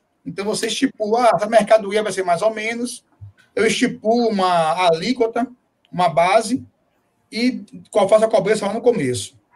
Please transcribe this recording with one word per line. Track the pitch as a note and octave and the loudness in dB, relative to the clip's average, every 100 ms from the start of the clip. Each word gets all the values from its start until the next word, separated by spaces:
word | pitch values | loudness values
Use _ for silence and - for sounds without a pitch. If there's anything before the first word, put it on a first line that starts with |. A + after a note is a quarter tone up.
| _ _ | _ _
Então | - E3+ | -14 -8
você | G3+ G#3 A3+ | -6 -4 -6
estipula, | - C4+ - G#3+ A#3 | -4 -4 -4 -2 2
"Ah, | A#3+ | 2
essa | - G#3+ | 2 2
mercadoria | A3+ G3+ A3 G3+ G#3 | 2 4 2 2 -2
vai | G#3+ | -2
ser | F#3+ | -4
mais | F#3 E3+ | -2 0
ou | G#3+ | -2
menos", | G#3+ A3 A#3 A#3+ - _ _ - _ _ - | -2 -6 -6 -8 -10 _ _ -20 _ _ -2
eu | G#3+ | 0
estipulo | - B3 - G#3 A#3+ A3+ | 0 -2 -2 0 0 0
uma | G3+ F#3 F3 D#3+ E3+ F3+ | 0 2 2 2 2 2
alíquota, | D#3+ G#3 B3+ A3+ A#3 B3 - _ _ _ | 2 0 -2 -2 -2 -6 -8 _ _ _
uma | F3 F3 | -2 0
base, | D#3 F3 A3 A3+ C4 - _ _ _ _ _ _ | 2 4 2 2 -6 -8 _ _ _ _ _ _
e | G#3+ B3 G3+ - F3+ - | -4 -2 -2 -8 -20 -4
qual | G#3+ F#3+ | 0 4
faço | G#3+ | 4
a | A3 | 4
cobrança | G#3+ F3+ G#3+ G3+ | 2 2 0 -2
lá | |
no | A3 | -2
começo. | B3+ G#3+ C3 A#2 - _ _ | 0 0 -2 -4 -8 _ _